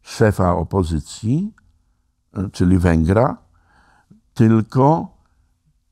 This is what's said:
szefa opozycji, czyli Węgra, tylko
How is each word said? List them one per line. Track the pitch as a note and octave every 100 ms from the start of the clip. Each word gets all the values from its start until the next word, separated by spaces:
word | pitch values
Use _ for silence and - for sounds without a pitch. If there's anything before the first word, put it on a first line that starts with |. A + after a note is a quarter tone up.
szefa | - - A2 G2 F#2
opozycji, | F2 E2 G2 F2 D#2+ - - G#2+ D3 G#3 - _ _ _ _ _ _ _ - F#2+
czyli | - F2+ F#2
Węgra, | F2 E2 D#2+ G2 B2+ - _ _ _ _ _ _ _ _ _
tylko | - A2+ A2 G#2 B2+ C#3 E3 F3+ _ _ _ _ _ _ _ _